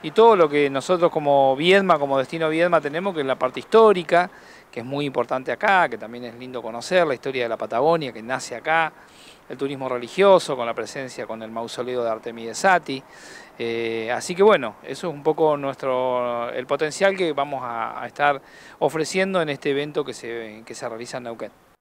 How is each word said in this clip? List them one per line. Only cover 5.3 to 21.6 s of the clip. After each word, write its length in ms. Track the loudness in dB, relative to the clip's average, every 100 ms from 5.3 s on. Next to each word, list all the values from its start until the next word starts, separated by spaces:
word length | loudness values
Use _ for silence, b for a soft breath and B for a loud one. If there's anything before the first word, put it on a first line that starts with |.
| -4 -4
acá, 340 | -2 2 4 2
que 100 | -2
también 260 | -12 -12
es 100 | -14 -14
lindo 260 | -12 -10
conocer, 440 | -8 -10 0 2 2
la 80 |
historia 280 | -2 -4 -4
de 80 | -4
la 80 | -4
Patagonia, 520 | -2 0 2 2 -2
que 120 | -10
nace 340 | -8 -8 -6 -8
acá, 340 | -2 0 0 -6 B B B B _
el 100 | -6
turismo 300 | -6 -4 -6
religioso, 680 | -6 -6 4 6 6 4 -4
con 80 |
la 100 | -4
presencia, 520 | -4 -8 -10 -10 -10 -10
con 160 | -10
el 80 | -10
mausoleo 520 | -10 -8 -6 -4 -2
de 80 | -2
Artemide 440 | -4 -8 -10 -10
Sati. 480 | 0 2 2 0 -10 -10 B B B B -8
Eh, 520 | -4 -4 -4 -4 -4
así 220 | -4 -4
que, 80 | 4
bueno, 340 | 4 4 0 -10
eso 260 | -14 -8 -8
es 60 |
un 80 | -2
poco 340 | -2 2 2 2
nuestro, 920 | -4 -4 -2 -2 0 -2 -2 -4 -4
el 160 | -6 -4
potencial 500 | -2 -2 2 0 2
que 160 | -2
vamos 300 | -2 -4 -6
a, 380 | -6 -6 -6 -8
a 60 | -12
estar 340 | 0 0 0 B B B B
ofreciendo 640 | -2 -2 -2 -2 0 -2
en 80 | -2
este 200 | -4 -2
evento 340 | -2 -2 -6
que 100 | -6
se, 480 | -10 -10 -10 -12 -16
que 100 | -18
se 140 | -12 -10
realiza 300 | -10 -10 -10
en 60 |
Neuquén. 460 | -10 -12 -14 _